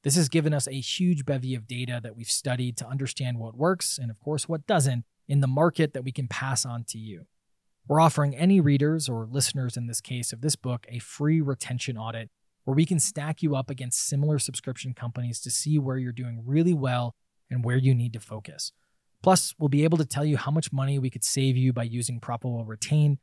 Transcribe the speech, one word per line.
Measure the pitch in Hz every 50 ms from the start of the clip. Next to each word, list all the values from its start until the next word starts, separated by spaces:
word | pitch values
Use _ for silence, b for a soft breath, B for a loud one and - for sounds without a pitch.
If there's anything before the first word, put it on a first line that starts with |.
| -
This | 147 135
has | 175 160 131
given | - 165 147 156 151
us | 143 -
a | 139 135 135
huge | 120 - - - 185 180 180 147 131
bevy | - 143 131 127 131 131
of | 120 107
data | - 123 123 127 123 123 120 113
that | 117 107
we've | 117 120 -
studied | - - - 139 127 123 127 123 117
to | - 120
understand | 113 131 135 139 123 - - 135 123 123 117
what | 113 113 110
works | 123 147 175 190 180 - - -
and, | - 127 117
of | 110 _
course, | _ 147 156 147 -
what | - 165 156 -
doesn't | - 214 165 131 139 127 120 117 _ _ _ _
in | - 139 143
the | 139
market | 131 131 143 160 170 - - 156 147 -
that | 135 123
we | 135
can | 127 - 131
pass | 117 - - 139 135 131 - -
on | 127 120 120 117 -
to | - 110
you. | 110 110 98 80 78 _ _ _ _ _ _ _ _ _ _ _ _
We're | - 147 156
offering | 165 156 - - 147 143 135
any | 127 165 185 196 190
readers, | 156 147 139 135 147 151 160 160 147 135
or | 120 113 113
listeners | 110 123 139 131 - - 139 127 123 -
in | 123 120
this | 117 113 -
case, | - - 131 123 117 -
of | - 113
this | 135 156 143
book | - - 127 123 120 -
a | - 120 120
free | - - - - 143 151 160 160
retention | 151 139 135 - - - 123 123 - - 120
audit | 107 110 113 113 113 113 - _ _ _ _ _ _ _
where | 131 135
we | 143 165
can | - 190 156
stack | - - - 147 143 156 156 -
you | - 156 143
up | 131 127 -
against | 139 127 131 123 - - -
similar | - 147 139 147 151 151
subscription | 135 - - 127 - - 135 127 - - 131 123
companies | - 123 120 - 123 120 120 113 -
to | - 127
see | - - - 147 151 151
where | 135 135 131
you're | 131 127 123
doing | 120 123 127 120 117 113 113
really | 123 139 156 165 180 175
well | 147 131 127 123 123 123 120 - _ _ _ _ _ _ _
and | 127 123 117
where | 120 123
you | 135 131 135 131
need | 120 120 123 110
to | 113
focus. | - - 113 107 107 - 71 - - - _ _ _ _ _ _ _ _ _ _ -
Plus, | 180 185 170 - - -
we'll | - 156
be | 143 135 143 151
able | 160 170
to | 160 151
tell | - - 143 147
you | 151 147
how | - - 139
much | 151 160 - -
money | - 135 135 135 139 139
we | 127 131
could | - 117 -
save | - - 139 135 135 127
you | 127 127 131 123
by | 120
using | 120 117 117 120 117 - 123 117
Profitwell | - - 117 113 - 127 120 117 113
Retain. | 110 110 107 - - 151 151 147 147 143 -